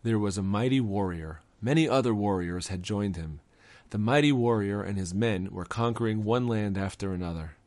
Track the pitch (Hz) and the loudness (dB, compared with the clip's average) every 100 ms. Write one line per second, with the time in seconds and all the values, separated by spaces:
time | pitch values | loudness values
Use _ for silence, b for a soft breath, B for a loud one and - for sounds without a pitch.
0 | 113 110 104 95 98 101 127 135 113 101 | 2 2 2 0 0 0 2 2 2 0
1 | 95 85 78 78 _ _ 110 156 156 131 | -2 -4 -8 -12 _ _ 0 2 4 4
2 | 123 107 101 95 87 90 87 95 90 104 | 4 2 2 2 0 -4 -4 -8 -4 -2
3 | 101 85 80 76 _ B B B B 107 | -2 -2 -8 -10 _ B B B B -2
4 | 107 143 147 131 120 113 101 104 92 98 | 2 4 4 4 2 2 0 -2 -2 -4
5 | 87 95 113 95 95 92 85 - 117 117 | -2 0 0 0 -4 -8 -8 -2 0 0
6 | 117 110 107 120 120 110 104 98 95 - | 0 0 0 0 2 0 0 -2 -4 -4
7 | 98 90 90 82 78 - | -4 -4 -4 -6 -8 -14